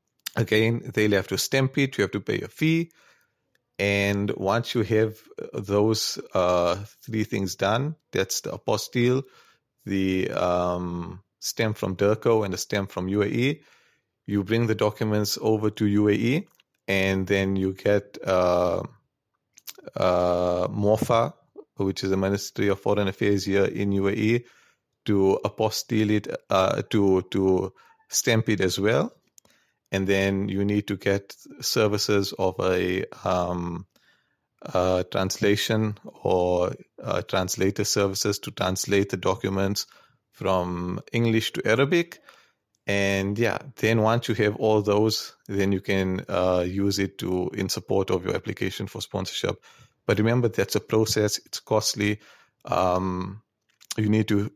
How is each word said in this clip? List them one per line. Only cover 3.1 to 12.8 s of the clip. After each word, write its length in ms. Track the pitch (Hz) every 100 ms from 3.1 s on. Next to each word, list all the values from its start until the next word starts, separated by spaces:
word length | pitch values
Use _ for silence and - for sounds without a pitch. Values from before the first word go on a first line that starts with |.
| _ _ _ _ _ _ -
And 540 | 101 101 101 101 101
once 420 | - 95 113 123
you 80 | 123
have 360 | 101 110 110 107 - - -
those, 640 | - 101 101 110 107 - - -
uh, 420 | 95 90 90 87 95 104 _
three 200 | - 110
things 320 | 104 107 92 -
done, 400 | 98 117 147 156 _
that's 300 | 95 95 -
the 100 | -
apostille, 720 | 87 - 107 - 123 120 131 - - _ _ _ _ 101
the, 460 | 98 95 92 -
um, 880 | - 90 90 90 90 90 87 87 92 _ _
stamp 360 | - - 110 104
from 200 | 98 90
Durco, 500 | 101 110 117 110 101
and 80 |
the 40 | 90
stamp 340 | - 104